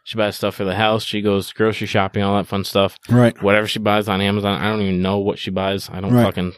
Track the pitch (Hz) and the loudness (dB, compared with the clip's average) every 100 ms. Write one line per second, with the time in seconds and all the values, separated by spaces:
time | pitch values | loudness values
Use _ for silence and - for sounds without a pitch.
0 | - 110 104 - 104 - 98 92 110 113 | -8 -2 -2 -2 -4 -2 -2 0 2 0
1 | - 107 104 98 92 - 110 104 107 107 | -2 -2 0 0 -2 -2 -2 -2 -2 0
2 | 95 104 98 101 90 98 92 98 98 - | 0 0 0 0 -2 -6 -2 0 0 -2
3 | - 123 120 - 101 104 107 113 107 107 | 2 4 4 4 2 2 2 -2 0 2
4 | 104 95 98 104 101 87 82 214 98 90 | 2 0 0 0 -2 -2 -2 -2 -2 0
5 | 95 101 98 - - 95 95 98 - 92 | 0 0 -2 -4 -4 -2 -2 -4 -6 -6
6 | 98 120 104 92 90 | 0 2 2 0 -6